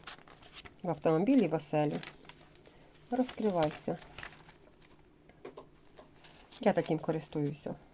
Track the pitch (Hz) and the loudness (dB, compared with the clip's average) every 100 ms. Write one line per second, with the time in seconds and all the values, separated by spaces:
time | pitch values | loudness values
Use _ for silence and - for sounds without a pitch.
0 | - - - - - - - - 175 151 | -16 -16 -18 -20 -20 -18 -18 -8 -4 0
1 | 165 160 208 277 175 160 - 151 151 170 | 2 4 6 4 4 0 0 0 0 -2
2 | - - - - - - - - - - | -8 -14 -18 -20 -20 -20 -20 -20 -20 -20
3 | - 254 254 - 214 175 151 - - 165 | -4 0 0 0 0 2 2 0 -6 -6
4 | - - - - - - - - - - | -8 -16 -16 -16 -20 -20 -20 -20 -20 -20
5 | - - - - - - - - - - | -20 -20 -20 -20 -20 -18 -20 -20 -20 -20
6 | - - - - - - 208 180 156 160 | -20 -20 -20 -20 -20 0 2 2 2 0
7 | - 156 156 156 143 147 - - - | 0 -4 -4 -4 -2 -4 -8 -10 -14